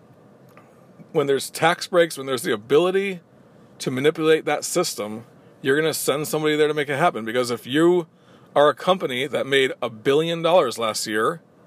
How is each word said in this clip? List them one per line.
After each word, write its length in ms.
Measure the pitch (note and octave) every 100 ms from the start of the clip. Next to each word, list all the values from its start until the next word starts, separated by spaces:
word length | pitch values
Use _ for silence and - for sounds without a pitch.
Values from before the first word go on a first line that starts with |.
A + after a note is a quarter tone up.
| _ - - - - - - _ - - -
when 140 | D#3+ C#3
there's 240 | C3+ -
tax 380 | - D#3+ F3 -
breaks, 320 | F3+ E3+ -
when 80 | C3+
there's 160 | B2+
the 100 | E3
ability 680 | A2+ A2+ C#3+ F3 F#3+ G3 F3+ - _ _ - - -
to 100 | -
manipulate 560 | B2+ C#3+ E3 D#3 D#3+ D3+
that 180 | D3
system, 640 | - F3 F3 - G#2 A2 - - - -
you're 140 | C3 C#3+
gonna 140 | D#3
send 340 | C3+ - C#3+ D3+
somebody 280 | D#3 D3+ D3+
there 120 | D3+
to 60 |
make 160 | D3+ C#3+
it 80 | C3+
happen, 280 | F3 A2+ A2+
because 260 | A#2+ A#2+
if 160 | A#2 A#2
you 400 | C#3 E3+ F3+ E3 _ _ - - C#3+
are 140 | D3
a 40 |
company 540 | C3 - F#3+ E3+ B2 C#3+
that 180 | B2 B2
made 280 | C#3 C3 -
a 80 | B2
billion 520 | A2 C#3 C#3 E3 E3+
dollars 360 | E3 F#3 C3+ A2
last 280 | A2+ G#2 A2+
year, 360 | G#2+ B2 E3 - _